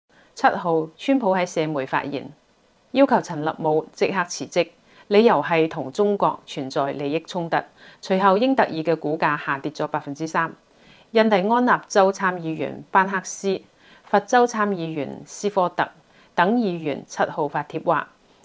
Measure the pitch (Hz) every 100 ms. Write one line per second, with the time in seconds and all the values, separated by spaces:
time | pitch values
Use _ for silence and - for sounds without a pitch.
0 | _ _ _ - 269 202 175 165 156 -
1 | - 269 214 190 180 - 156 151 135 151
2 | 139 143 - - _ _ _ _ _ 247
3 | 277 226 - 156 151 - 160 156 151 -
4 | 196 190 175 - - - 165 _ _ -
5 | _ 202 226 165 147 165 160 160 131 135
6 | 208 202 170 - - - 131 156 139 139
7 | 143 156 160 185 170 156 - _ - -
8 | - 190 196 190 262 262 202 160 160 160
9 | 151 160 170 147 - 139 147 - 151 151
10 | 147 139 160 175 160 - _ _ _ -
11 | _ 226 220 208 190 240 247 170 - 214
12 | 190 196 190 180 160 160 135 135 147 202
13 | 196 196 - - 196 190 - _ _ -
14 | _ 208 202 247 240 220 208 190 165 160
15 | 135 139 - - 208 196 175 - 139 -
16 | _ _ _ - 175 240 214 170 156 135
17 | - - 160 156 147 151 147 160 170 156
18 | - _ _ _